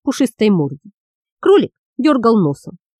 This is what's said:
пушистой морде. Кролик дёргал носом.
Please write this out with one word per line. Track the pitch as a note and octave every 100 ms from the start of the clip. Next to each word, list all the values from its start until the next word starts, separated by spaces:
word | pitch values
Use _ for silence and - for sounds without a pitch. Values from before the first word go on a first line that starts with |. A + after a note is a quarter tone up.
пушистой | - - B3+ - G#3+
морде. | F#3 C#3 C#3 G#3 _ _ _ _ _
Кролик | - G4 G#3+ _ _ -
дёргал | D4+ C4+ A3+ A3
носом. | D#3 C#3+ - F3+ _ _